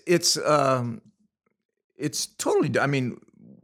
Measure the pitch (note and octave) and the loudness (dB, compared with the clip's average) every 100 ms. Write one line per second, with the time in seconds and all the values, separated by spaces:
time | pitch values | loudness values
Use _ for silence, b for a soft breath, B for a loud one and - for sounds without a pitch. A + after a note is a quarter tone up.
0 | - E3+ - - - D3+ C#3 C3 A#2+ A2+ | 0 0 2 0 2 2 2 0 -2 -8
1 | - _ _ _ _ _ _ _ _ - | -14 _ _ _ _ _ _ _ _ -8
2 | D3 - - - - G4+ E3 A#2+ C#3 C#3 | -6 -6 -8 -6 0 2 2 0 0 0
3 | B2+ - - _ A#1+ C2+ | -2 -6 -16 _ -20 -20